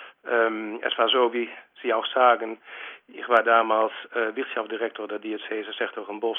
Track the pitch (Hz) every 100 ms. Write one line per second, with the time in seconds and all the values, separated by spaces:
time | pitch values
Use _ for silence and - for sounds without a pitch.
0 | - - - 120 113 110 107 117 - -
1 | 113 131 120 120 113 - - - 123 113
2 | - 131 123 113 113 113 - - - -
3 | _ - - 117 117 117 113 110 110 -
4 | - 120 110 113 127 113 107 110 113 -
5 | 104 104 107 107 - 110 104 107 107 113
6 | 98 107 113